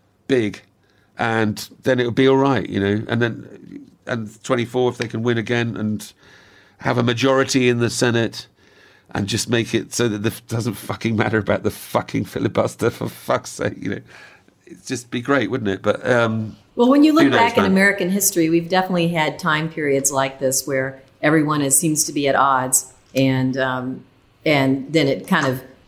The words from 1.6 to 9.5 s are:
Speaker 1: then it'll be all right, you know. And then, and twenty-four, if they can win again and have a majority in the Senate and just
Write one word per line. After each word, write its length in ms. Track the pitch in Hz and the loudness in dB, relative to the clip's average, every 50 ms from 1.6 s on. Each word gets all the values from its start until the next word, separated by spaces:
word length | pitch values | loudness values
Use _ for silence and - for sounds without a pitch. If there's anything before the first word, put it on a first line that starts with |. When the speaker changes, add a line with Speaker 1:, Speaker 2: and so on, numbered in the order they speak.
| - - - - - | -8 -14 -18 -4 0
Speaker 1:
then 160 | 131 131 123 | 2 2 2
it'll 140 | 123 120 113 | 2 0 2
be 160 | 135 135 135 | 4 4 6
all 80 | 135 | 6
right, 320 | 135 135 139 135 110 85 - | 6 4 4 2 0 0 -2
you 100 | 101 101 | -2 0
know. 260 | 98 101 101 107 110 - | 2 2 2 0 -2 -2
And 120 | - 117 | 0 0
then, 720 | 117 117 117 117 113 113 - - - - - - - - _ _ _ | 0 0 -2 -6 -12 -16 -18 -20 -20 -18 -18 -18 -18 -20 _ _ _
and 360 | - 113 117 110 104 - - - | -6 -6 -6 -6 -8 -12 -14 -4
twenty-four, 460 | - 135 120 117 117 120 131 127 123 | -2 0 0 0 -2 0 0 0 0
if 80 | 117 - | 0 -2
they 100 | 123 110 | -4 -6
can 160 | - 113 113 | -4 -2 -2
win 120 | 120 120 | 0 0
again 400 | 117 110 107 120 120 117 117 113 | 0 -2 -2 -2 -2 -2 -2 -4
and 360 | - 107 107 107 101 - - - _ _ - - - - - - - _ _ _ _ | -4 -4 -4 -4 -4 -6 -12 -18 _ _ -20 -20 -20 -20 -20 -20 -20 _ _ _ _
have 180 | - 120 123 | -4 -2 0
a 60 | 123 120 | 2 2
majority 680 | 120 120 117 120 135 135 135 135 135 - 131 127 123 | 0 0 2 2 2 4 4 2 2 2 2 4 4
in 100 | 120 120 | 4 2
the 100 | 120 113 | 0 0
Senate 560 | 113 - - 123 117 117 113 104 - - - - _ _ _ _ _ _ - - _ _ _ _ | 0 0 0 2 2 2 0 0 -4 -8 -14 -18 _ _ _ _ _ _ -20 -20 _ _ _ _
and 160 | - - 104 | -6 -4 -4
just 240 | 98 - 104 - - | -2 -2 -4 -2 0